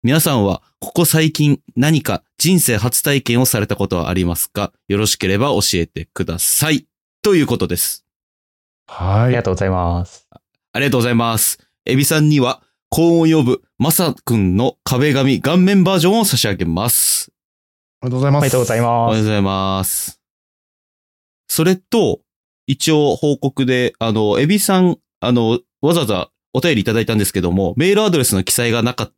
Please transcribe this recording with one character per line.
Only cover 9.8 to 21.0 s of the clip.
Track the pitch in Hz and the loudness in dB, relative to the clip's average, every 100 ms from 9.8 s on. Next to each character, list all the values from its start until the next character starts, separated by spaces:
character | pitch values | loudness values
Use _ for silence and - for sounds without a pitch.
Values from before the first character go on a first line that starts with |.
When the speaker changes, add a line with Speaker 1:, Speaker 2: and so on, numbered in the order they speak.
| 87 87 | 0 -2
Speaker 3:
す。 | 90 - _ | -6 -12 _
Speaker 1:
あ | - _ _ _ 120 | -20 _ _ _ -4
り | |
が | 139 | 0
と | 123 | 0
う | |
ご | |
ざ | 120 | 2
い | |
ま | 117 117 113 | 0 0 -2
す。 | - - _ _ | -4 -6 _ _
エ | - 131 | -2 0
ビ | |
さ | 135 156 | 2 2
ん | 151 | 2
に | 147 | 2
は、 | 123 - _ _ _ | 0 -2 _ _ _
幸 | - 170 170 | 0 2 4
運 | 160 | 4
を | 160 | 4
呼 | |
ぶ | 123 - _ _ | 2 -2 _ _
マ | 135 | -2
サ | 160 170 - | 0 -2 -4
君 | - 113 95 92 | -2 0 2 2
の | 127 - | 0 -4
壁 | - 127 147 | -4 0 2
紙 | 135 135 127 | 2 2 0
顔 | 135 180 | 2 2
面 | 185 202 | 4 4
バ | 180 190 | 4 2
ー | |
ジ | 170 | 2
ョ | |
ン | 220 | 2
を | |
差 | 214 123 | 0 0
し | 110 | -2
上 | |
げ | 90 | -2
ま | 85 82 117 | -2 -2 -2
す。 | - - - - _ _ _ _ _ _ _ | -2 -2 -4 -6 _ _ _ _ _ _ _
Speaker 2:
お | 127 | -6
め | |
で | |
と | 127 | -2
う | |
ご | |
ざ | 139 | 0
い | |
ま | 143 | 2
す。 | |
Speaker 3:
お | |
め | 139 | 2
で | |
と | 127 | 0
う | |
ご | 120 | 0
ざ | 113 | 0
い | |
ま | 120 | 0
す。 | |
Speaker 1:
お | 117 117 | 0 0
め | |
で | 110 | 0
と | |
う | |
ご | 107 | 0
ざ | 104 | 0
い | |
ま | 98 98 95 95 | 0 -2 -2 -2
す。 | 92 - - - _ _ _ _ _ _ _ _ | -4 -6 -8 -14 _ _ _ _ _ _ _ _